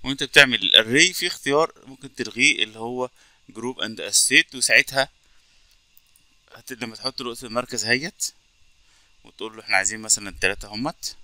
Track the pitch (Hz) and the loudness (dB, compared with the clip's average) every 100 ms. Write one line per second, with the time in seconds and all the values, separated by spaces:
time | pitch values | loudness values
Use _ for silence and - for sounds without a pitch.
0 | 127 139 139 151 135 113 95 - 110 135 | -8 -6 4 6 6 4 4 4 4 4
1 | 180 175 175 - 135 143 160 - 127 135 | 4 2 -6 -6 0 2 0 -4 -20 -20
2 | 135 - 117 107 143 - 107 107 117 123 | -18 -10 -8 2 2 4 -4 -6 -8 -6
3 | 127 _ _ _ - 110 123 131 107 110 | -6 _ _ _ -18 -8 -8 -6 -8 -6
4 | 90 - - 143 - 135 - 117 143 135 | -2 0 4 4 2 -4 4 4 4 -2
5 | 135 _ _ _ _ _ _ _ _ _ | -2 _ _ _ _ _ _ _ _ _
6 | _ _ _ _ _ - - 120 117 110 | _ _ _ _ _ -20 -16 -12 -12 -8
7 | 131 135 120 117 123 117 123 117 104 123 | -10 -8 -10 -10 -6 -6 -4 -6 0 0
8 | 160 _ - _ _ _ _ _ _ _ | -2 _ -8 _ _ _ _ _ _ _
9 | _ _ - - 110 110 110 98 95 110 | _ _ -20 -12 -12 -12 0 0 0 -6
10 | 110 107 101 - 95 101 104 104 139 - | -2 -2 -2 -2 -2 -2 -8 -6 -6 -8
11 | - - | -14 -14